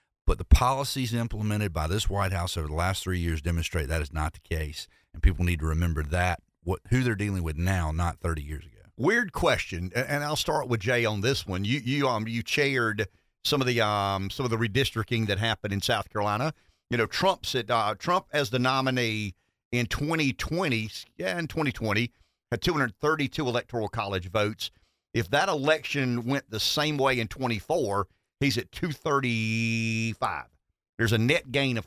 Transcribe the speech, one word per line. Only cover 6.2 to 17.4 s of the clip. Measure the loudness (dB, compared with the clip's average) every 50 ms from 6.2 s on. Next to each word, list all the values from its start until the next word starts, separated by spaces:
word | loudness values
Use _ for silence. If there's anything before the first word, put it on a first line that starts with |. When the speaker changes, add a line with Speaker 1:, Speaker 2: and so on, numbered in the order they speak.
| 2 0 0 -4 _ _ _ _
Speaker 1:
what, | _ -4 -4 -4 -2 0
who | 2 2
they're | 4 2 2
dealing | 0 0 -2 0 -2
with | -2 -2 -2
now, | 0 0 2 2 2 0 0
not | 0 0 0 0 -2 -2
thirty | -4 -4 -4 -4
years | -6 -8 -10 -10 -12
ago. | -16 -20 -20 -20 -20 _
Speaker 2:
Weird | -2 0 2 4 2 2 0
question, | -2 0 2 2 2 2 -2 -4 -6 -6 -6 -4 -2
a-, | -2 -2 -2
and | -2 -2
I'll | -2 -2 -2
start | -2 0 0 0 -2 0 0
with | -2 -2
Jay | 0 0 2 2 2
on | 2 0 0
this | 0 0 0 0 -2
one. | -4 -4 -2 0
You, | 0 -2 -2
you, | 0 -2 0 2 2
um, | 2 0 0 -2 -4
you | -4 -4 -4
chaired | -2 0 0 0 2 2 0 0 0 0 -2 -2 -4 -6 _ _ _ _ _
some | -2 0 0 2
of | 2
the, | 2 2 2
um, | 2 4 2 2 2 2 0 0 -2 -4
some | -4 -4 -2
of | 0
the | 0 0
redistricting | 0 0 2 2 0 2 0 -2 -2 0 0 0 0 0
that | 0 0
happened | 0 0 0 -2 -2 -2
in | -2 -2
South | 0 0 0 0 -2 -4
Carolina. | -4 -2 0 0 0 0 -2 -2 -4 -8 _ _ _ _ _ _
You | 0 0
know, | 0
Trump | 0 0 2 2 2 2 0